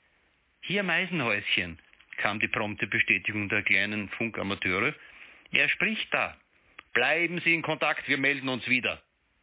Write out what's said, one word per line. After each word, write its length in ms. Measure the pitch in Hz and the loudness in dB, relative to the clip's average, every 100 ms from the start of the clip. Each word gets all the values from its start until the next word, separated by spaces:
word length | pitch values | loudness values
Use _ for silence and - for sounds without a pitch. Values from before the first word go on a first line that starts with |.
| _ _ _ _ _ _ | _ _ _ _ _ _
Hier, 240 | - 196 | -4 -2
Meisenhäuschen“, 960 | 185 165 180 170 117 101 - - 90 80 - - _ - | 2 0 0 0 0 0 0 0 0 -6 -18 -20 _ -2
kam 200 | 107 107 | -2 0
die 100 | 107 | 0
prompte 380 | 110 104 101 117 | 0 -2 -2 0
Bestätigung 640 | 113 - 95 98 107 98 | 2 2 2 0 -4 -2
der 160 | 107 | 0
kleinen 440 | 98 98 101 107 95 | 2 2 2 -2 -6
Funkamateure. 840 | - 113 104 95 98 98 92 127 - - - - - - | -4 -4 -4 -4 -2 0 0 0 -4 -14 -20 -20 -20 -2
„Wer 180 | 131 143 | 2 2
spricht 440 | - 190 220 - | 2 0 -2 0
da?“ 220 | 139 92 - _ _ _ - - | 0 0 -4 _ _ _ -20 -2
„Bleiben 480 | 117 127 160 170 175 | 2 2 2 0 0
Sie 140 | 170 | 2
in 80 | 165 | 2
Kontakt, 440 | 143 156 151 151 - | 0 0 0 -2 0
wir 100 | 139 | 2
melden 300 | 135 139 131 | 2 2 -2
uns 200 | 123 117 | -2 0
wieder.“ 340 | 127 107 80 _ _ _ _ | 0 0 -6 _ _ _ _